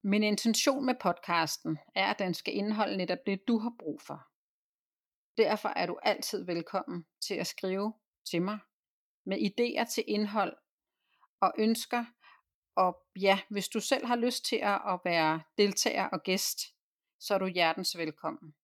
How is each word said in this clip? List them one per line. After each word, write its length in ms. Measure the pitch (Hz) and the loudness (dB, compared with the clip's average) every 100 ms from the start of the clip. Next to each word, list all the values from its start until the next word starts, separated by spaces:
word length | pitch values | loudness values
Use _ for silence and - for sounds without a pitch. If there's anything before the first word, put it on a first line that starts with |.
Min 200 | 196 208 | 2 2
intention 640 | 214 208 233 214 - 269 254 | 4 2 2 4 2 2 0
med 80 | 247 | 0
podcasten 760 | 190 170 - 170 160 - 160 156 - | 0 0 0 2 2 -2 -4 -6 -4
er, 160 | - 196 | -2 0
at 80 | 208 | 0
den 160 | 185 | -2
skal 200 | 175 - | -2 -4
indeholde 420 | 196 208 214 202 196 | -2 -2 0 0 0
netop 300 | 180 180 - | -2 -2 -2
det, 220 | 196 - | -4 0
du 100 | 233 | 0
har 140 | 226 - | 0 -6
brug 220 | 160 156 | -8 -8
for. 300 | - 151 - _ _ _ _ _ _ _ _ _ _ - | -10 -14 -14 _ _ _ _ _ _ _ _ _ _ 2
Derfor 320 | 208 208 - | 2 2 -2
er 180 | - 175 | -2 -4
du 120 | 175 | -2
altid 420 | - 196 - 208 | -2 -2 -4 -6
velkommen 640 | 180 170 165 196 - 175 160 _ | -4 -4 -2 -6 -4 -10 -10 _
til 140 | - | -6
at 120 | 196 175 | -4 -6
skrive 480 | - 190 190 208 220 _ _ - | -4 -4 -2 -4 -6 _ _ -4
til 120 | 170 | -2
mig 160 | 185 214 _ _ _ _ _ _ | -2 -4 _ _ _ _ _ _
med 140 | - 196 | -6 -2
idéer 460 | 208 202 240 - 226 | 0 0 0 0 -2
til 100 | - - | -2 -2
indhold 500 | 208 208 214 190 - _ _ _ _ _ _ _ _ | 0 0 0 -2 -4 _ _ _ _ _ _ _ _
og 120 | 190 - | 0 4
ønsker. 460 | 220 226 - 240 233 _ - _ _ _ _ - | 2 2 0 -4 -4 _ -20 _ _ _ _ 0
Og 260 | 185 180 _ 190 | 0 0 _ 0
ja, 200 | 196 196 - | 4 4 2
hvis 180 | 202 185 | -6 -2
du 120 | 220 | -4
selv 260 | - 262 233 | 0 0 2
har 100 | 240 | 0
lyst 280 | 240 247 | 0 -2
til 120 | - 226 | -2 0
at, 240 | 208 202 202 | 0 0 -2
at 140 | 180 | -2
være 380 | 185 170 156 160 - - | 2 4 4 2 -4 2
deltager 460 | 208 190 - - | 2 4 0 0
og 180 | 190 190 | 0 -2
gæst, 380 | - 185 - - - _ _ _ _ _ | 0 0 0 -4 -10 _ _ _ _ _
så 160 | - | -2
er 40 | 202 | 0
du 80 | 190 | 0
hjertens 520 | 175 165 160 180 175 | 2 2 2 -4 -4
velkommen. 560 | 160 151 156 160 160 - | -6 -4 -8 -8 -16 -20